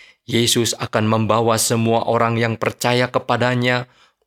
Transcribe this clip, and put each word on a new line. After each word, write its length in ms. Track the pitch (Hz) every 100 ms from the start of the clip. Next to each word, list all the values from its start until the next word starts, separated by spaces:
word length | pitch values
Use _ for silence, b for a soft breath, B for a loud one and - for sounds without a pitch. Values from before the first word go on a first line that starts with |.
| b b -
Yesus 480 | 113 117 120 113 -
akan 320 | 117 113 110
membawa 480 | 113 107 110 117 110
semua 480 | - 117 113 113 -
orang 320 | 117 117 113
yang 220 | 117 113
percaya 500 | - - 123 123 123
kepadanya 800 | 127 - 120 120 123 123 123 120 b b b